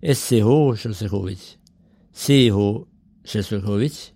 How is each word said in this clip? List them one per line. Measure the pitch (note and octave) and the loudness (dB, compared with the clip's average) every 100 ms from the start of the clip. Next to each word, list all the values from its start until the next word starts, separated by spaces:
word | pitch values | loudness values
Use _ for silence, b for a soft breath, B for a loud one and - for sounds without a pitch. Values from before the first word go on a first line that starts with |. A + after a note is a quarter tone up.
S | E3 C3+ - | 0 -2 2
C | A#2+ | 2
H | G#2+ C#3+ D3 A2+ | 4 4 2 0
Sjostakovitj. | A#2 G#2 G#2+ G2 F#2+ F#2+ - - _ _ b b b | -6 -6 -4 -4 -6 -10 -16 -20 _ _ b b b
C | - - C#3 A#2+ | -12 2 4 4
H | G2+ G2+ A2 - _ _ _ - | 4 0 -2 -8 _ _ _ -8
Sjostakovitj. | G#2+ G2 G#2 G2 G2+ C#3 - - | -6 -4 -6 -4 -2 -2 -6 -20